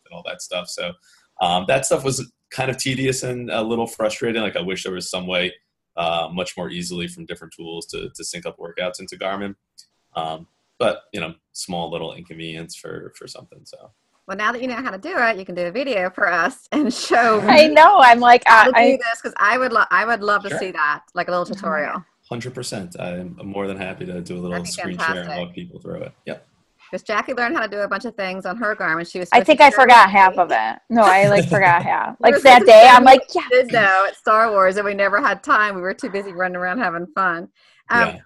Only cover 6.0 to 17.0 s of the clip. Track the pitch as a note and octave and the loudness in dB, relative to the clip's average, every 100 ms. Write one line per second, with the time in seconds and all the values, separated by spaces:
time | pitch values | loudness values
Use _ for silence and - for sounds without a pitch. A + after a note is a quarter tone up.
6 | E2+ E2+ D#2+ F2 F2+ - F2 F2 F2 F2 | -6 -4 -6 -8 -10 -10 -12 -12 -12 -10
7 | F2 F2 E2 E2+ E2 - E2 E2+ - E2+ | -12 -14 -18 -18 -18 -20 -16 -16 -14 -16
8 | E2+ - - F2 E2+ - E2+ E2+ F2+ - | -16 -16 -16 -16 -16 -16 -16 -12 -12 -12
9 | F#2+ F#2 F#2+ G2 G2+ G2+ _ _ _ _ | -18 -14 -12 -10 -12 -16 _ _ _ _
10 | _ E2 D#2+ E2 E2+ _ _ - A2+ - | _ -12 -12 -12 -18 _ _ -6 -6 -6
11 | - G2+ E2 - _ - - F2 E2 E2+ | -10 -14 -14 -14 _ -18 -12 -10 -10 -10
12 | D#2+ - E2+ D#2+ E2 D#2+ E2 - E2 E2+ | -12 -16 -20 -18 -16 -16 -16 -18 -18 -18
13 | F2+ - - - - _ _ - _ _ | -18 -20 -20 -20 -20 _ _ -20 _ _
14 | _ _ - G3 G#3+ A#3+ B3+ A#3+ C4 F#3+ | _ _ -16 -8 -6 -6 -8 -10 -10 -12
15 | D4+ F4+ A#3 G3 F#3+ F3 F3 G3+ C#4+ G#3 | -8 -4 -2 -4 -8 -8 -8 -6 -6 -4
16 | F#3 - G3 E3+ F3 - _ D4 B3+ - | -6 -4 -2 -2 -2 -6 _ -4 -4 -4